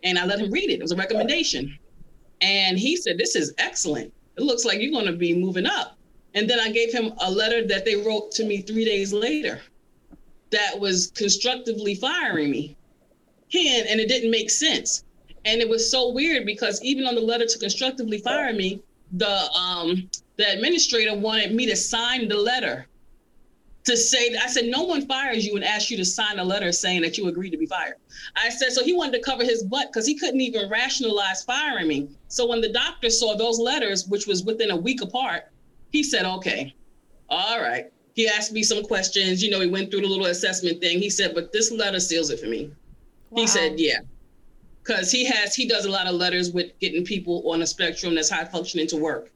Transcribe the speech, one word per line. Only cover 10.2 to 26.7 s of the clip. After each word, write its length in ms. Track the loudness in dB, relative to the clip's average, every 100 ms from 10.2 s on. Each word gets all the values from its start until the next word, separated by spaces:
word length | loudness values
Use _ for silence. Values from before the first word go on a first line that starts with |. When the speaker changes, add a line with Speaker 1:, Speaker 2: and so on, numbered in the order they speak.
| -20 -20 _
Speaker 1:
that 300 | 0 0 0
was 280 | 0 0 0
constructively 800 | -2 -2 -2 -2 -2 -4 -4 -4
firing 560 | -2 -2 -2 -2 -2 -2
me. 260 | -2 -6 -12 _ _ _ _ _ _ _
He, 200 | 0 2
and 320 | 2 2 0
it 80 | 2
didn't 220 | 2 2
make 180 | 0 2
sense. 540 | 0 2 0 -2 -4 -6 _ _ -8
And 160 | -2 0
it 80 | 2
was 220 | 2 2
so 180 | 2 0
weird 380 | 0 2 0 -2
because 340 | -2 -2 -2
even 220 | -2 0
on 100 | 0
the 60 | 0
letter 240 | 0 0 0
to 120 | 0
constructively 600 | -2 -2 -2 -2 -4 -4
fire 340 | -2 -2 0
me, 260 | 0 -2 -4 -12 _ -10
the, 380 | -2 0 2 0
um, 560 | 0 -2 -2 0 0 -2 -10 _ 0
the 120 | 2
administrator 640 | 2 2 4 4 4 2 2
wanted 360 | 0 2 2
me 120 | 2 2
to 100 | 0
sign 520 | 0 0 0 0 0
the 80 | 2
letter 500 | 2 2 0 -4 -10 _ -20 -20 _ -20 -20 _ _ -6
to 120 | 0 2
say, 380 | 4 4 2 2
I 100 | 0
said, 200 | 0 0
"No 180 | 0
one 200 | 0 0 -2
fires 380 | -2 0 0
you 120 | 0 -2
and 80 |
asks 260 | 0 0 -2
you 60 | -2
to 80 |
sign 340 | -2 0 -2 -2
a 60 |
letter 260 | -2 0 0